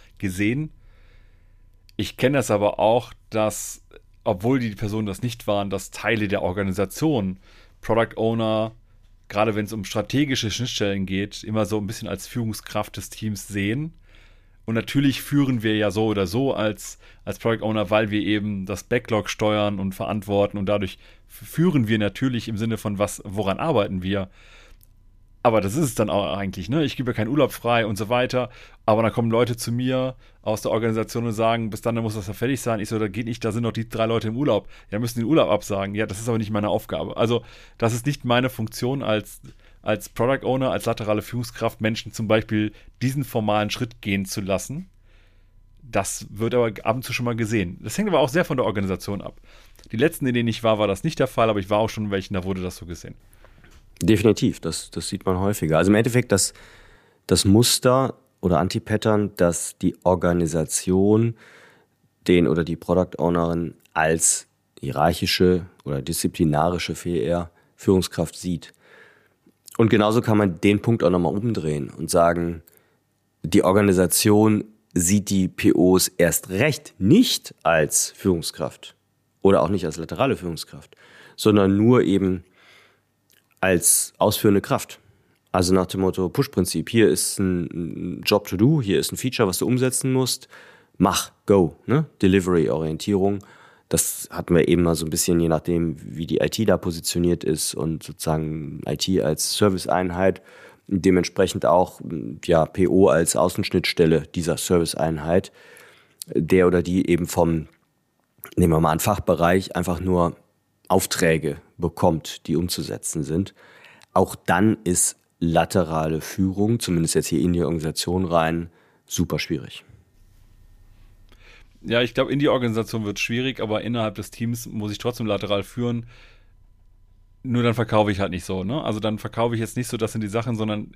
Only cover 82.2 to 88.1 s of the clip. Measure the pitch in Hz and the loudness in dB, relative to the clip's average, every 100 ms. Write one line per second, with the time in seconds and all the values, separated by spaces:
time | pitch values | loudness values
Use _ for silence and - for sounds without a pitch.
82.2 | 95 92 - _ _ - _ _ _ _ | 2 -2 -8 _ _ -20 _ _ _ _
83.2 | _ _ _ - 92 87 - - - - | _ _ _ -2 2 2 2 0 -2 2
84.2 | 98 104 110 98 - 127 - - _ _ | 2 4 4 2 2 -4 -4 -16 _ _
85.2 | _ _ _ 92 87 95 92 98 95 90 | _ _ _ 0 4 2 2 0 0 0
86.2 | 90 - 135 - 87 82 76 113 98 - | -2 -2 -2 0 0 -2 0 4 4 4
87.2 | - - 95 90 82 76 85 - 87 | -2 -2 0 0 -4 -6 -8 -8 -8